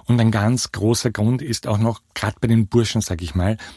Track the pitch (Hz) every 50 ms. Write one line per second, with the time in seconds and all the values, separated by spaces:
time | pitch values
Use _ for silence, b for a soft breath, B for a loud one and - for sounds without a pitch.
0 | B - 120 120 113 113 110 104 104 113 127 123 - - - 98 101 110 117 -
1 | - 123 107 - 107 113 127 123 - - 113 - - 120 110 104 113 117 110 -
2 | - _ _ - - 104 - - - 113 117 113 107 - - 120 110 - - 110
3 | - - 92 82 90 80 - 92 90 98 113 107 B B B